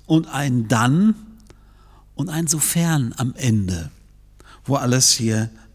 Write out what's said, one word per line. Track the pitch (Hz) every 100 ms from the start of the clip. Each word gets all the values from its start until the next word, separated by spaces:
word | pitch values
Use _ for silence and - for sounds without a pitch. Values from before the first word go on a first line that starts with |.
und | - 160 160
ein | 135 143 123 113
Dann | 113 120 160 214 214 - - - - - - - - - -
und | 143
ein | 156 165
Sofern | 156 - 170 170 156 117 -
am | 123 -
Ende, | 131 110 92 87 76 - - - - - - -
wo | -
alles | 131 127 127 -
hier | - 113 110 113 - -